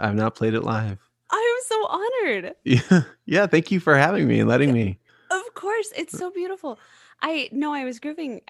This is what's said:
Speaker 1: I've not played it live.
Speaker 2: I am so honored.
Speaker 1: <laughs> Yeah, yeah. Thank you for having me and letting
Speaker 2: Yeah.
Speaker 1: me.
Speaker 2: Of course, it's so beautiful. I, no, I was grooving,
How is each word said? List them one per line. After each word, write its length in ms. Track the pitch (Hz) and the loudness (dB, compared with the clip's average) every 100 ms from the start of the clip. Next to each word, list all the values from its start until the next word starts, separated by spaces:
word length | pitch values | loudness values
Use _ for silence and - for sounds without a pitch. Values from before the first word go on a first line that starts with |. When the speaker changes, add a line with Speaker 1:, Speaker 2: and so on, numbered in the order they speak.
Speaker 1:
I've 160 | 110 104 | -2 0
not 180 | 110 | 0
played 200 | - 110 | 0 0
it 80 | 110 | 0
live. 340 | 113 110 107 95 _ _ - | -2 -2 -4 -8 _ _ -6
Speaker 2:
I 60 | 403 | -2
am 280 | 466 480 494 | 0 -2 -2
so 180 | 440 415 | -2 -2
honored. 680 | 349 440 508 359 202 180 - | -4 -4 -2 -2 -2 -6 -8
Speaker 1:
<laughs> 60 | |
Yeah, 380 | 127 123 - 180 127 - - | 0 0 4 4 2 -6 -2
yeah. 200 | 175 202 | 2 4
Thank 240 | 156 165 | 2 2
you 80 | 190 | 0
for 180 | 165 143 | 4 6
having 300 | 151 196 139 | 4 4 2
me 140 | 113 | 4
and 80 | 110 | 4
letting 220 | 123 143 | 4 4
Speaker 2:
Yeah. 40 | 117 | 2
Speaker 1:
me. 140 | 101 95 _ _ - | 0 -4 _ _ -6
Speaker 2:
Of 240 | 381 466 | -4 -4
course, 380 | - 381 453 415 - | -8 -4 -2 -4 -8
it's 220 | 330 - | -10 -8
so 140 | 359 | -8
beautiful. 480 | 381 359 381 302 214 _ - - _ | -6 -6 -8 -10 -12 _ -20 -20 _
I, 260 | 311 320 - | -6 -4 -6
no, 200 | 262 302 | -6 -4
I 120 | 285 | -4
was 160 | 254 233 | -8 -8
grooving, 400 | 294 311 294 214 - | -10 -10 -10 -10 -10